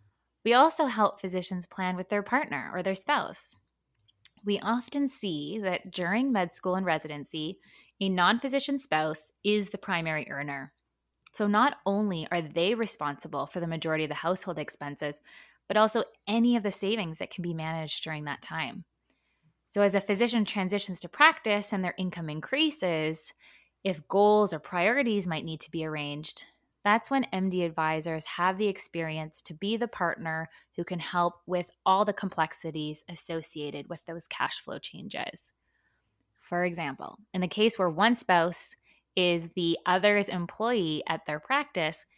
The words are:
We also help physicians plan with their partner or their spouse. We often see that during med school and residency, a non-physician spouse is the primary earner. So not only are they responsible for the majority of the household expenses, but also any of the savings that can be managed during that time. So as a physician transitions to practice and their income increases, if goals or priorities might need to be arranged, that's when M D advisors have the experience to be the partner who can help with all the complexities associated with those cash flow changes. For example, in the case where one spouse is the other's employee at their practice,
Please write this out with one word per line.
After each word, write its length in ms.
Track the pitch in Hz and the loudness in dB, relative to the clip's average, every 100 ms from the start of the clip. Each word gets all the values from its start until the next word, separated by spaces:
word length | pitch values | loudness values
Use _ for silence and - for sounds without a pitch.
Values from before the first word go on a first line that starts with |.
| _ _ _ _ | _ _ _ _
We 80 | 220 | 4
also 340 | 240 320 320 285 | 6 6 6 0
help 340 | 220 208 - | 4 2 0
physicians 460 | 185 180 175 185 - | -4 -4 -4 -6 -6
plan 300 | - 185 180 | -4 -4 -4
with 120 | 185 | -2
their 140 | 208 | -2
partner 480 | 202 262 294 139 98 | 0 0 0 -6 -6
or 80 | 180 | -4
their 120 | 185 | -4
spouse. 600 | 190 - 285 - - - - _ _ _ _ _ _ - _ | -2 0 0 0 -8 -18 -20 _ _ _ _ _ _ -20 _
We 140 | 202 202 | -2 -2
often 480 | 202 240 - 277 277 | 0 -2 -2 -2 -2
see 520 | - 202 151 147 214 | -2 -6 -4 -6 -4
that 300 | 190 175 190 | -2 -2 -4
during 400 | 185 175 214 269 | -4 0 2 2
med 220 | 220 175 | 2 0
school 200 | - 185 | -2 -2
and 120 | 185 180 | 0 2
residency, 720 | 156 156 147 139 160 156 196 _ - - - | 0 -2 -10 -8 -6 -6 -8 _ -20 -16 -4
a 80 | 196 | 0
non-physician 680 | 180 180 233 277 269 - 180 | 4 4 4 0 -2 0 -4
spouse 540 | - 156 156 156 - _ | 0 0 0 -4 -10 _
is 280 | 208 208 190 | 0 0 0
the 80 | 196 | -8
primary 500 | - 175 165 156 - | -4 -2 -2 -4 -4
earner. 420 | 143 147 139 135 _ _ _ _ _ _ | -8 -6 -8 -10 _ _ _ _ _ _
So 140 | - 208 | -2 2
not 300 | 208 285 - 196 | 4 4 2 0
only 400 | 202 214 170 156 | 0 0 -2 -2
are 100 | 175 | -2
they 320 | 156 165 180 | -2 0 2
responsible 720 | 233 220 - 147 143 156 143 139 | 2 -2 -4 -6 -6 -6 -6 -4
for 140 | 180 | -4
the 60 | 165 | -4
majority 360 | 160 160 156 | -4 -2 0
of 40 | 156 | -2
the 60 | |
household 440 | 147 165 185 - 156 | -2 -2 -2 -4 -8
expenses, 600 | 147 - 147 143 147 147 _ - - _ - | -8 -10 -10 -6 -8 -8 _ -20 -20 _ 0
but 80 | 214 | 4
also 260 | 214 233 - _ - | 4 2 -2 _ -2
any 300 | 226 240 240 | 2 4 4
of 60 | |
the 100 | 202 | 0
savings 460 | - 196 226 170 160 | -2 -2 -2 -4 -6
that 120 | - | -10
can 120 | - | -6
be 120 | 170 | -4
managed 480 | 160 160 160 151 - | -4 -4 -4 -4 -6
during 220 | 160 151 | -8 -8
that 180 | 147 139 | -8 -8
time. 420 | - 160 135 - - _ _ _ _ _ _ _ _ | -8 -6 -6 -8 -14 _ _ _ _ _ _ _ _
So 160 | 202 | 4
as 120 | 202 | 4
a 60 | 196 | 4
physician 440 | 202 196 233 233 | 0 2 2 2
transitions 540 | 202 208 185 202 - 175 | 0 0 0 0 -2 -8
to 80 | 170 | -4
practice 640 | - 302 320 220 208 208 | 6 6 6 0 0 0
and 120 | 196 | -2
their 100 | 180 - | -2 -2
income 320 | 185 170 160 | -4 -4 -6
increases, 1040 | 151 - 277 311 294 180 160 156 160 - - - - _ _ | -6 -4 0 0 2 0 0 0 -4 -10 -20 -20 -20 _ _
if 240 | 190 151 - | -4 -4 0
goals 440 | 196 208 214 208 | 4 8 8 4
or 60 | 156 | 0
priorities 680 | - 180 185 262 240 208 180 | 0 4 4 4 4 2 0
might 160 | 160 | -2
need 160 | 160 156 | -4 -8
to 100 | - | -6
be 140 | 165 | -4
arranged, 600 | 156 151 147 147 156 - - _ _ _ | -2 -4 -4 -6 -8 -10 -12 _ _ _
that's 280 | 202 226 - | 2 2 4
when 140 | 269 | 0
M 260 | 247 190 190 | 0 0 0
D 140 | 180 | 2
advisors 600 | 170 160 156 160 165 160 | 0 0 0 0 -2 -4
have 340 | - - 180 185 | -6 0 0 2
the 80 | 208 | 0
experience 760 | 190 - 170 160 156 156 - | -2 -6 -6 -4 -4 -8 -10
to 120 | - | -14
be 220 | 156 196 220 | -6 -2 -2
the 120 | 233 | -2
partner 600 | - 175 - 165 160 165 - _ | -2 -2 -2 -4 -4 -6 -12 _
who 100 | - | -8
can 140 | 170 175 | -6 -6
help 360 | - 180 175 - - | -2 2 2 0 -4
with 200 | 180 175 _ | -4 -4 _
all 200 | 180 190 | 2 4
the 80 | 208 | 4
complexities 920 | 202 190 - 156 - 165 156 151 151 - | 0 -2 -2 -2 -4 -8 -6 -6 -8 -12
associated 800 | 170 - 165 156 156 147 147 143 | -14 -8 -8 -8 -10 -8 -8 -10
with 160 | 165 - | -12 -12
those 200 | 170 - | -14 -10
cash 320 | - 143 - | -6 -4 -6
flow 180 | - 190 | -10 -12
changes. 760 | - - - - - - - _ _ _ _ _ _ _ _ _ | -12 -14 -10 -8 -8 -10 -20 _ _ _ _ _ _ _ _ _
For 240 | - 175 | -6 -2
example, 540 | 180 170 151 135 71 - _ | 0 -2 -6 -8 -12 -14 _
in 60 | 185 | -4
the 60 | 180 | -2
case 300 | - 220 - | 2 2 2
where 120 | 185 | 0
one 240 | 156 220 | 4 4
spouse 600 | 247 - 180 165 170 - - _ _ _ - | 4 4 4 4 0 -12 -20 _ _ _ 0
is 320 | 180 170 165 | 2 2 -2
the 240 | - 170 165 - | -2 0 0 2
other's 420 | 185 202 208 202 | 4 6 4 2
employee 760 | 185 175 - 226 240 160 151 - | -2 -4 -2 0 0 0 -2 -2
at 160 | 160 - | -4 -4
their 120 | 151 | -6
practice, 640 | - 269 - 180 156 - - | 0 -2 0 -2 -2 -4 -14